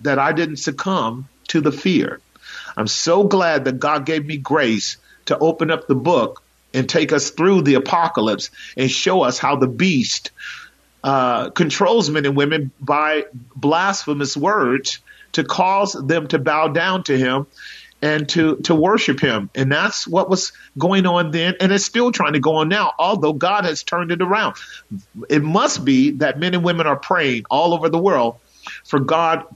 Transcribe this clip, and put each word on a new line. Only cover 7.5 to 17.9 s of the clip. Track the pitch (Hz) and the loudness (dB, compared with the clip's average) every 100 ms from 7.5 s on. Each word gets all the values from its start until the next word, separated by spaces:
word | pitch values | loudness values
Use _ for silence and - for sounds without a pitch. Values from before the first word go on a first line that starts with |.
| 190 | 4
the | 143 131 | 6 4
apocalypse | 135 175 160 - 110 101 - - - - | 2 0 0 0 0 -2 -6 -14 -14 -4
and | 131 | -2
show | - 185 185 | 0 0 2
us | 127 123 | 2 0
how | 135 139 | 0 2
the | 127 | 0
beast, | 117 185 143 113 - - - - - - _ _ _ | 2 2 2 0 -4 -8 -14 -16 -16 -18 _ _ _
uh, | 139 135 127 117 127 | 0 0 2 0 -4
controls | - 165 - 202 226 151 | -2 -2 2 2 2 2
men | 151 143 | 0 0
and | 139 | 0
women | 143 160 135 - | 2 0 -4 -8
by | 139 147 151 156 - 127 117 131 | -2 0 2 0 -4 -12 -18 -4
blasphemous | 143 165 196 196 - 147 139 143 | 0 2 0 -2 -4 -4 -4 -2
words | 165 208 127 135 - - - - - | 0 2 2 0 -4 -10 -14 -20 -8
to | - | -4
cause | 143 - 185 196 202 | -2 0 2 2 0
them | - 135 165 147 | -4 -2 -2 0
to | 160 | -2
bow | 143 151 160 | 0 0 0
down | 156 180 185 | 0 -2 -2
to | 175 135 | 0 0
him | 131 131 143 - - - - | 2 0 -4 -12 -20 -20 -20